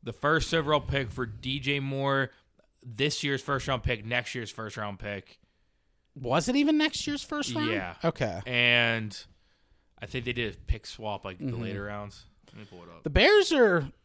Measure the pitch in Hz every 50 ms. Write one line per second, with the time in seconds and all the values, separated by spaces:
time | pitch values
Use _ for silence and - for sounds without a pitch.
0 | - 117 113 - - 143 156 160 - - - 165 156 143 151 147 - - 139 139
1 | 135 117 - - 127 117 107 110 - 131 131 143 131 139 143 143 135 135 139 135
2 | 135 139 139 135 135 127 - _ _ _ _ _ _ _ _ _ - 123 113 104
3 | 131 147 147 - - 143 139 131 - - 143 135 - - 135 123 - - 127 107
4 | 107 110 120 123 120 - - 127 117 104 - - 113 107 - - 107 104 101 92
5 | - 104 101 98 - - - _ _ _ _ _ _ _ _ _ _ _ _ _
6 | _ _ _ - 127 120 131 160 165 220 247 277 285 285 320 302 302 311 - -
7 | - - 294 277 - - - 294 294 - - 311 302 - - 101 95 90 85 -
8 | - 165 165 - 135 110 90 90 98 123 127 120 123 120 120 120 120 117 113 113
9 | 110 107 101 - - - _ _ _ _ _ _ _ _ _ _ _ _ _ -
10 | - 101 - 127 120 123 120 120 120 107 92 - - - - 113 - - - -
11 | 113 107 104 95 - 98 95 92 151 135 120 117 117 98 95 98 101 104 104 104
12 | 104 104 98 - - - _ _ _ - - 113 107 95 - 90 87 87 85 85
13 | - 160 139 180 214 330 415 427 381 - 339 285 240 214 180 170 143 139 - _